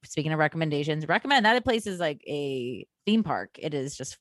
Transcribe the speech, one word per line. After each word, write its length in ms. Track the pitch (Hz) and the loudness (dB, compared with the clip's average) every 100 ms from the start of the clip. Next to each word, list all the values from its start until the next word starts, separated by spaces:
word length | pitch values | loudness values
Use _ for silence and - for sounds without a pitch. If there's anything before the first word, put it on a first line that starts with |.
speaking 280 | - 160 151 | -10 -4 0
of 60 | 156 | 2
recommendations, 680 | 151 165 156 147 147 156 156 | 2 0 0 0 0 -2 0
recommend 380 | 196 269 277 | 0 4 4
that 180 | 214 247 | 6 4
place 240 | 254 226 202 | 2 0 -2
is, 140 | 180 | -2
like, 220 | 160 131 - | -2 -4 -6
a 600 | 147 143 131 120 107 - _ | -4 -4 -4 -6 -8 -12 _
theme 180 | - 226 | 2 2
park. 280 | 170 104 95 - | 2 -2 -4 -8
It 160 | 131 | -6
is 240 | 143 135 - | -4 -6 -8
just 180 | 131 - | -12 -10